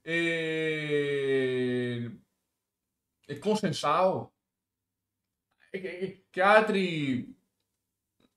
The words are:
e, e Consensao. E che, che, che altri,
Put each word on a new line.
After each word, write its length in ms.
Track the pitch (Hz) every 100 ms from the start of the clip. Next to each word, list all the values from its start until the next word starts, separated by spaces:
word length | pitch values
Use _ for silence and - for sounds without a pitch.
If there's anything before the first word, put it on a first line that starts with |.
e, 2250 | 160 165 170 165 160 160 160 156 151 147 143 143 139 135 131 127 127 123 123 120 117 - _ _ _ _ _ _ _ _ _ _ -
e 120 | 131
Consensao. 960 | 208 208 180 - 147 160 190 139 - _ _ _ _ _ _ _ _ _ _ _ _ _ _
E 120 | 190
che, 160 | 185 180
che, 280 | 190 - _
che 120 | 180
altri, 960 | 190 214 214 196 180 160 139 127 - - _ _ _ _ _ _ _ _ _